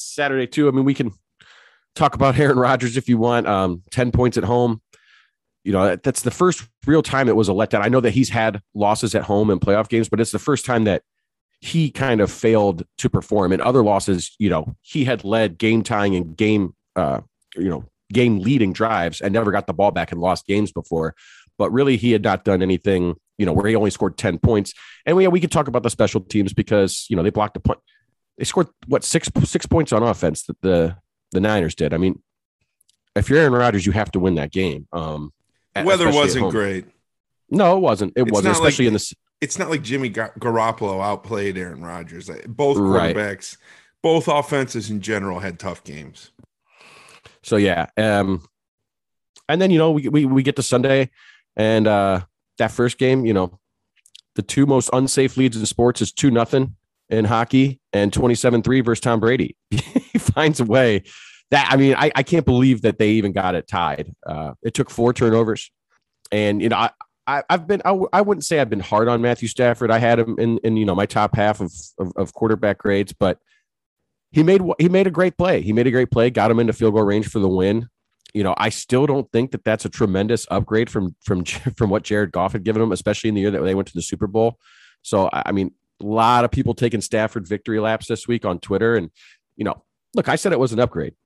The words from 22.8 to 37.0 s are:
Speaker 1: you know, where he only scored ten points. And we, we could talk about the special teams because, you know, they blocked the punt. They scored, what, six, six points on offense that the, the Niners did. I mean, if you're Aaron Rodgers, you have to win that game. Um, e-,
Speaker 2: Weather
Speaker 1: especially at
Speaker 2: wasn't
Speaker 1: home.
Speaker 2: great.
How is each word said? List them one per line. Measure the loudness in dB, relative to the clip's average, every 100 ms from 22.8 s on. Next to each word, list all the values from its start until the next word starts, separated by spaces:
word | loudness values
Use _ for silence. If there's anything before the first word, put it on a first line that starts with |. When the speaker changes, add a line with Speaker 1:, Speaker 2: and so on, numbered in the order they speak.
| 0 0 0 -6 _ -4
Speaker 1:
you |
know, | 0
where | 0 0
he | 2
only | 0
scored | -2 -4 -2
ten | -4 0
points. | 2 2 -2 -8 -20 -10
And | -2 2
we, | 4
we | 2
could | 0
talk | -2 0
about | -2
the | -2
special | 0 0 0
teams | -4 -2 -2
because, | -2 0 2 2 -2 -6
you | -2
know, |
they | 0
blocked | 0 -2
the | -2
punt. | -4 -4 _ _ _ _ _ -12
They |
scored, | -6 -2 -2 _ -4
what, | -2
six, | 0 -2 -2 -2
six | 0 -2 0
points | 0 2
on | 2
offense | 2 0 -2 -2
that | -8 -4
the, | 0 2 2 -2 _ _ _
the | -2
Niners | 0 0 -2
did. | -2 -2
I | 0
mean, | -2 -2 _ _ _ _ _ _ _ _ _
if | -4 2
you're | 4
Aaron | 4
Rodgers, | 4 2 2
you | 0
have | 0 -2
to | 0
win | 0 0
that | -2
game. | -4 -4 -4 -10
Um, | -10 -8 -10 -12 _ _ _ _ -4
e-, |
Speaker 2:
Weather | 0 2 4
Speaker 1:
especially | 4
at |
Speaker 2:
wasn't | 2 0
Speaker 1:
home. | -2
Speaker 2:
great. | -2 -2 -4 -10 _